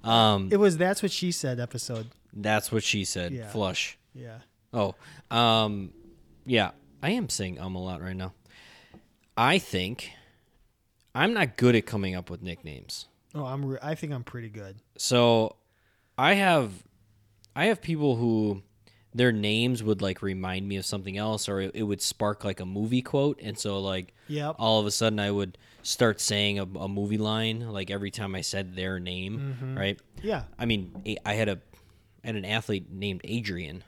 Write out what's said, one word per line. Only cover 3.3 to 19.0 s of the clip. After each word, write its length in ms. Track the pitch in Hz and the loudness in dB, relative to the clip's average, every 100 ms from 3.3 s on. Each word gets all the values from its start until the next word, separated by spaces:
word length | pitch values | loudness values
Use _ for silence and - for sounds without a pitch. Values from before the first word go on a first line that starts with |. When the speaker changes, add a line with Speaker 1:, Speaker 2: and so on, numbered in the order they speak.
Speaker 2:
Yeah. 140 | 123 107 | -6 -6
Speaker 1:
Flush. 480 | 110 98 92 - - _ | -2 0 0 -6 -8 _
Speaker 2:
Yeah. 260 | 131 120 113 - _ _ | -20 -18 -18 -20 _ _
Speaker 1:
Oh, 220 | 120 101 95 - - - | 0 0 0 -18 -20 -4
um, 640 | 117 117 113 110 104 95 - - - _ - - | 2 4 4 2 -2 -10 -14 -20 -20 _ -20 2
yeah. 260 | 120 95 - _ - | 2 2 -2 _ -6
I 80 | 147 | -2
am 180 | 233 165 | -2 -2
saying 300 | - 92 80 | -4 -4 -6
um 160 | 92 92 | -8 -6
a 60 | |
lot 180 | 92 87 | -6 -8
right 140 | 90 92 | -8 -8
now. 180 | 92 - _ - - - _ - _ _ _ - | -8 -10 _ -20 -20 -20 _ -20 _ _ _ 0
I 220 | 123 180 | 4 4
think 540 | - 95 90 120 - - _ _ _ _ _ _ _ _ _ 120 | 0 -4 -4 -6 -12 -18 _ _ _ _ _ _ _ _ _ 0
I'm 180 | 170 | 2
not 240 | 226 151 - | 2 0 4
good 180 | 123 117 | 6 6
at 100 | - | 4
coming 300 | 107 95 92 | -2 -2 -4
up 140 | 90 | -8
with 120 | 87 | -10
nicknames. 680 | 92 82 80 67 50 - - _ _ | -8 -10 -10 -14 -14 -16 -16 _ _
Speaker 2:
Oh, 120 | 151 135 | -10 -6
I'm 200 | 135 139 | -4 -4
re-, 140 | 131 | -4
I 140 | 139 160 | -6 -6
think 180 | 156 | -6
I'm 100 | 139 | -8
pretty 260 | 127 123 113 | -8 -12 -12
good. 280 | 107 98 101 _ - | -12 -14 -16 _ -6
Speaker 1:
So 580 | - 123 120 117 110 - _ _ _ _ _ - | 2 6 8 8 4 -2 _ _ _ _ _ 0
I 160 | 139 | 4
have, 380 | 196 190 165 113 90 - _ _ _ _ _ _ - | 6 6 4 2 -6 -18 _ _ _ _ _ _ 0
I 100 | 180 | 2
have 160 | 214 | 2
people 340 | - 160 147 117 | -2 0 2 4
who 440 | 117 110 107 98 - _ _ _ | 4 4 2 0 -8 _ _ _